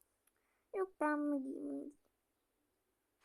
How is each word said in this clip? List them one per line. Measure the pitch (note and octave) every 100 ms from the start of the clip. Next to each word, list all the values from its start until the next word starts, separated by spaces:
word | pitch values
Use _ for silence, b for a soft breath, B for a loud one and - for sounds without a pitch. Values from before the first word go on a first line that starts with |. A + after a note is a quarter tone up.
| _ _ _ _ _ _ _
yok, | G4+ F#4+ -
ben | D4+ D4
bunu | D4 C#4+
giyeyim, | C4+ C#4
bunu | C#4+
giyeyim. | C#4 D4 - _ _ _ _ _ _ _ _ _ _ _ _